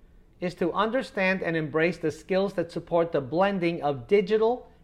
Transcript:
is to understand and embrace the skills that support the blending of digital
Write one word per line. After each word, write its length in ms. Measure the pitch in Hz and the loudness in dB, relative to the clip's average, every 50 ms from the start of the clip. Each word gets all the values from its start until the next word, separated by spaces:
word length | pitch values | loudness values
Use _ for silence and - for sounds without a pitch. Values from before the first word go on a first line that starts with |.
| - - - - - _ _ - | -20 -20 -20 -20 -20 _ _ -6
is 140 | 175 180 175 | -6 -6 -4
to 180 | - 185 165 - | -2 -2 -2 0
understand 720 | 185 202 226 220 269 220 - - 208 190 185 190 185 175 | 0 0 0 0 -2 -4 -4 -2 0 0 2 0 0 -2
and 120 | 170 165 | -2 -2
embrace 440 | 165 156 143 127 156 160 175 165 - | -2 -2 -2 0 0 0 0 0 0
the 100 | - 156 | -2 -4
skills 440 | 147 - - - 185 185 196 196 190 | -4 -4 -4 -2 0 0 0 0 -2
that 180 | - 165 165 | -4 -4 -4
support 400 | - 165 - - 165 170 170 165 | -6 -10 -6 0 0 0 2 2
the 100 | - 147 | 0 -2
blending 600 | 135 120 151 170 190 202 202 190 170 170 175 156 131 | -2 0 0 2 2 2 2 0 0 0 -2 0 -2
of 240 | 147 143 131 120 | -2 -4 -2 0
digital 600 | - 202 202 196 180 214 220 220 226 247 247 - - - - | 2 4 4 4 4 2 2 4 2 0 -2 -6 -16 -20 -20